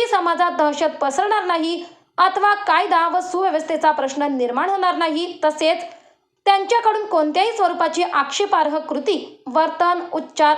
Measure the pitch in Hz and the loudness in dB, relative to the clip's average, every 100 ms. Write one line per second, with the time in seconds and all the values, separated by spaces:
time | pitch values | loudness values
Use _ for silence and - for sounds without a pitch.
0 | 466 392 339 330 349 349 302 285 311 - | 2 0 0 0 0 2 0 0 -2 -2
1 | 277 311 403 427 359 339 330 349 349 - | -2 0 0 0 0 -2 -2 -4 -8 -18
2 | _ - 370 381 403 403 403 330 370 330 | _ 0 0 2 2 2 2 0 2 2
3 | 339 359 359 359 381 311 311 320 320 302 | 2 0 -2 -2 0 0 -2 0 2 0
4 | 269 277 285 269 240 247 359 392 370 320 | -2 -2 -2 -2 -2 0 -2 0 0 0
5 | 339 311 349 339 311 302 320 339 - - | -2 -2 -4 -2 -2 0 0 0 -4 -16
6 | _ _ _ _ 403 392 381 466 453 427 | _ _ _ _ 2 2 2 2 2 0
7 | 427 349 302 349 440 453 359 339 330 330 | 0 0 2 2 0 2 0 2 -2 0
8 | 349 285 277 - 403 370 302 302 320 269 | 0 0 -2 -2 0 2 2 -2 -4 -4
9 | 440 339 - - - 277 320 - 349 349 | -2 -2 -4 -14 -4 0 0 0 0 0
10 | 339 320 - - 302 | -4 -8 -6 2 2